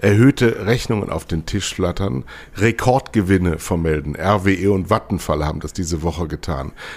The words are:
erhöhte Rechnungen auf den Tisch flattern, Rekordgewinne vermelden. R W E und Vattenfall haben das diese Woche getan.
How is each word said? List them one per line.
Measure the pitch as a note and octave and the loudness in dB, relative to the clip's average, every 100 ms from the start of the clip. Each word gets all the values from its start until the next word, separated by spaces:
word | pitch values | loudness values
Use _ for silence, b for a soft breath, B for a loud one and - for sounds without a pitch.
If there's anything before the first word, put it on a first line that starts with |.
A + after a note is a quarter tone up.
erhöhte | G2+ G#2 B2+ C#3 A#2+ A2+ G2+ | 2 6 6 6 2 2 0
Rechnungen | A#2+ - A2 F#2+ | 0 0 -2 -2
auf | D#2+ | -6
den | - E2 D#2 | -4 -6 -4
Tisch | G2+ - | -4 -4
flattern, | - F2+ F2 G2 C2 - B B - | -2 -2 -2 -4 -4 -8 B B 0
Rekordgewinne | A2 A2+ B2+ B2+ - A2+ F2+ F#2+ F2+ D#2+ | 0 2 2 2 2 0 4 4 2 -2
vermelden. | - F2 E2 D2+ C#2 D2+ | -2 -2 0 0 -2 -4
R | F2 G#2 | 0 2
W | F#2+ | 2
E | F#2 G2 | 2 2
und | G2 F2+ | 0 2
Vattenfall | G#2+ - F2+ - D2+ D2+ | -2 0 -4 -2 -2 -2
haben | D#2+ | -4
das | D#2+ | -8
diese | - E2+ E2 | -6 -4 -2
Woche | E2 E2 E2 | -2 -4 -4
getan. | D2+ - C#2 C#2 - B | -6 -6 -6 -8 -12 B